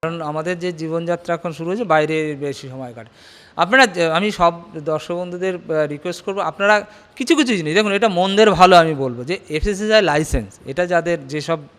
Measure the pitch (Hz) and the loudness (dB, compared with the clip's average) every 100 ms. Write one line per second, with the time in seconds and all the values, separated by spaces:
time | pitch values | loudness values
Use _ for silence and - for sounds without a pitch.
0 | 160 170 151 151 160 180 180 160 160 165 | -6 -6 -6 -6 -4 -4 -6 -6 -6 -4
1 | 170 170 175 170 175 147 165 196 214 156 | -4 -6 -4 -6 -6 -8 -6 -4 2 2
2 | 151 156 156 143 143 131 135 131 127 117 | 2 0 -2 -4 -8 -8 -12 -14 -14 -14
3 | 113 _ - - - - 175 254 247 180 | -20 _ -20 -20 -18 -4 2 4 2 0
4 | 165 160 208 202 170 170 - 156 151 156 | 0 0 -2 2 0 0 -14 -10 -4 -4
5 | - 175 180 175 185 180 - 156 151 147 | -4 -8 -8 -6 -4 -6 -4 -2 -2 -4
6 | 180 175 - 196 165 156 202 208 202 - | -8 -8 -8 -4 -4 -2 2 2 2 -18
7 | _ - 247 320 262 208 151 170 214 196 | _ -12 0 2 2 0 0 0 2 2
8 | 220 180 190 196 214 170 185 180 165 147 | 2 2 0 4 4 8 8 8 6 0
9 | 135 120 123 185 - 151 202 190 214 220 | -4 -6 -8 -8 -4 -4 -2 -4 2 2
10 | 185 147 156 135 101 - - 135 180 175 | 4 0 0 -4 -6 -14 -12 -6 0 0
11 | 170 170 139 151 143 165 143 | 0 -4 -4 -10 -4 -6 -6